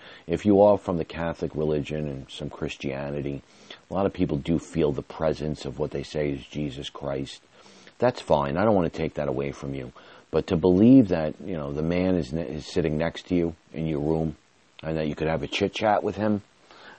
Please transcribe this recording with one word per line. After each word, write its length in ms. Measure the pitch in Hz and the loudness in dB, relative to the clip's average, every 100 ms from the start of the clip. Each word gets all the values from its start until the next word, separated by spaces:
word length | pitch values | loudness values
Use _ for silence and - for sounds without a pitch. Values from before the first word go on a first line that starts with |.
| - - - | -14 -18 -4
if 220 | 82 104 | 0 4
you 140 | 98 | 8
are 180 | 104 101 | 8 6
from 180 | - 85 | 2 -4
the 80 | 78 | -4
Catholic 480 | 85 85 82 82 | -4 -6 -4 -6
religion 540 | 71 78 76 69 78 76 | -2 0 0 -2 -4 -6
and 180 | 69 67 | -8 -12
some 180 | - 73 | -12 -12
Christianity, 920 | - 73 - 71 67 71 73 69 69 - - - - _ | -8 -8 -6 -6 -6 -6 -6 -6 -8 -12 -20 -20 -20 _
a 20 | |
lot 140 | 87 98 | -2 0
of 60 | |
people 240 | - 87 76 | 0 0 0
do 200 | 69 80 | 0 -2
feel 340 | - 82 76 | 0 0 0
the 120 | 69 | 0
presence 600 | - - 80 71 76 73 71 | -6 -2 -2 0 -4 -6 -8
of 120 | 65 | -4
what 140 | 73 | -4
they 120 | 71 | -4
say 280 | 67 78 73 | -6 -2 -2
is 120 | 67 58 | -4 -6
Jesus 420 | 73 73 65 69 | -6 -6 -6 -12
Christ. 500 | - 71 69 67 - _ - - - - - | -10 -6 -6 -6 -12 _ -20 -20 -20 -20 -2
That's 200 | 120 123 | 0 0
fine. 380 | - 78 71 76 | 2 2 4 2
I 60 | |
don't 120 | 110 101 | 4 4
want 160 | 82 | 2
to 60 | 73 | -2
take 160 | 78 76 | -4 -2
that 120 | 71 | -4
away 240 | 65 69 | -2 -4
from 240 | 69 69 69 | -6 -8 -8
you. 160 | 62 - - - - | -10 -14 -20 -20 -4
But 160 | 80 - | -2 0
to 100 | 90 | 2
believe 520 | 92 90 113 135 104 | 4 8 10 10 8
that, 260 | 87 78 - 95 | 2 -2 -6 -8
you 100 | 85 | -8
know, 160 | 71 | -6
the 120 | 71 | -2
man 320 | 80 87 92 90 | 0 2 2 2
is, 180 | 65 | 0
ne-, 80 | 78 | -4
is 240 | 71 76 - | -6 -8 -4
sitting 320 | - 80 76 | -2 0 0
next 300 | 82 - - | -2 -4 -2
to 80 | 90 | 0
you 200 | 85 80 _ | 0 -4 _
in 120 | - 80 | -6 -4
your 160 | 73 | -2
room 340 | 76 80 80 71 _ _ _ - | 0 0 0 -4 _ _ _ -12
and 140 | 78 80 | -6 -4
that 100 | 78 | -4
you 80 | - | -2
could 120 | 156 | -2
have 140 | 82 | -2
a 60 | 139 | -4
chit 260 | - 98 | -2 -2
chat 300 | - 107 101 | 0 0 2
with 120 | 107 98 | 0 -2
him, 260 | 107 104 - _ _ - - | 0 -2 -4 _ _ -20 -20